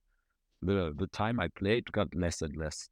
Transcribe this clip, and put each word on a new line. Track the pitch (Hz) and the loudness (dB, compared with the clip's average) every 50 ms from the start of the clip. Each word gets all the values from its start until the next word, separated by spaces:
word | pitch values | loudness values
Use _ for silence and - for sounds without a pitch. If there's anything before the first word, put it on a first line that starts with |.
| _ _ _ _ _ _ _ _ _ _ _ - - | _ _ _ _ _ _ _ _ _ _ _ -4 0
the, | 90 101 98 90 80 73 | 2 2 4 2 0 0
the | 71 95 92 | -2 -4 -4
time | - - 104 110 120 117 | -2 0 0 0 2 0
I | 90 82 | 0 -2
played | - - 98 98 113 123 113 - - | -2 -2 2 2 2 2 2 -2 0
got | 107 98 - - | 0 0 0 0
less | - 87 85 - - | 0 0 0 0 -2
and | 82 78 71 | -4 -4 -4
less. | 78 80 76 - - - - | -4 -4 -4 -6 -8 -12 -10